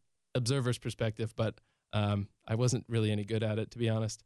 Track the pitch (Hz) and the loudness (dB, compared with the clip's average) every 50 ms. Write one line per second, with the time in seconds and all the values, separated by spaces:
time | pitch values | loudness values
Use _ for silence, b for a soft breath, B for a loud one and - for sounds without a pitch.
0 | _ _ _ _ _ _ - 127 120 113 139 139 120 123 117 - - 120 - - | _ _ _ _ _ _ -4 -2 0 2 2 2 2 0 0 -2 -4 -6 -4 -2
1 | 120 110 107 - 113 110 - - 113 107 - - - _ _ _ _ _ - 107 | -2 -2 -2 -2 -4 -4 -2 -2 -2 -2 -4 -6 -12 _ _ _ _ _ -2 0
2 | 104 104 101 101 98 - _ _ _ - 113 113 127 123 131 117 - - 117 117 | 2 2 2 0 -2 -4 _ _ _ -4 -2 0 2 2 0 0 -2 -2 0 2
3 | 110 107 107 104 104 104 113 110 113 110 107 110 107 - - 117 120 113 110 110 | 2 2 2 0 -2 -2 -2 -2 0 0 0 -2 -4 -4 -4 -2 0 2 2 2
4 | 110 110 - - _ | 0 -2 -4 -8 _